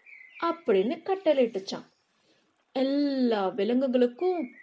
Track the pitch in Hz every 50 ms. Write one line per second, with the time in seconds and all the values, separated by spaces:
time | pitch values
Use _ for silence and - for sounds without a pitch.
0 | _ - - - - - - - 339 339 330 330 - - 208 190 185 240 330 330
1 | - - 381 381 - 320 294 269 247 226 - 190 - - 254 - - _ _ _
2 | _ _ _ _ _ _ _ _ _ _ _ _ _ _ - 269 262 269 277 285
3 | 285 277 277 262 254 240 220 208 190 185 180 202 196 214 247 254 269 262 240 262
4 | 247 240 240 - 359 370 359 339 262 247 - -